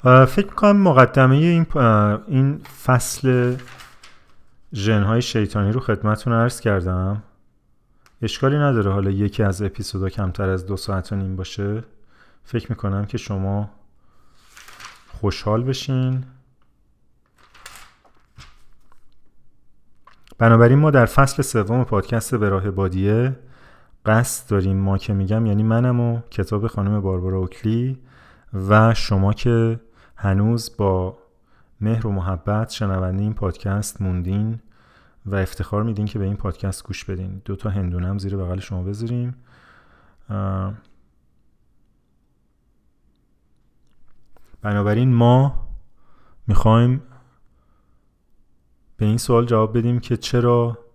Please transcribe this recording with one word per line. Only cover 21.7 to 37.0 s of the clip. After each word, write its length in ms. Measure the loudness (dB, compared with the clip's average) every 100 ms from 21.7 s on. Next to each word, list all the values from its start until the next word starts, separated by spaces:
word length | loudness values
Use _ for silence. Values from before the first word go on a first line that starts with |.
| -2
پادکست 520 | 0 -2 -2 -4 -2 -2
به 140 | 0
راه 220 | 0 -2
بادیه 680 | -2 -2 0 0 2 0 -4 -12 -20 -20 -20 _ -8 0
قصد 440 | 2 0 -6 -2
داریم، 280 | 0 0 0
ما 200 | 0 -2
که 160 | -2
می‌گم 320 | -2 0 0 0
یعنی 180 | 0
منم 360 | 2 2 2 0
و 220 | 0 -4 -8
کتاب 360 | -8 -4 -4 -4
خانم 340 | -4 -2 -2
باربارا 360 | -2 -4 -4 -4
اوکلی 640 | -6 -6 -4 -2 -4 -8 -14 -20 -20 -20 -12
و 400 | -8 4 6 6
شما 400 | 2 0 2 2
که 460 | 0 0 2 2 -2 _ _ _ -6
هنوز 640 | -2 2 2 0 -4 -4
با 400 | 0 0 -4 -8 _ _ _ _ _ _
مهر 260 | -2 -2 -2
و 40 |
محبت 580 | -4 -4 -4 -2 -2 -4
شنونده 540 | -4 -2 -2 -2 -2
این 100 | -4
پادکست 680 | -2 -4 -4 -4 -4 -4 -6
موندین 580 | -4 -2 -2 -2 -2 -6 -12 _ _ _ _ _ -6
و 100 | -4
افتخار 480 | -4 -6 -6 -4
میدین 220 | -2 -4 -4
که 140 | -4
به 60 | -6
این 100 | -4
پادکست 480 | -6 -6 -6 -8
گوش 220 | -10 -12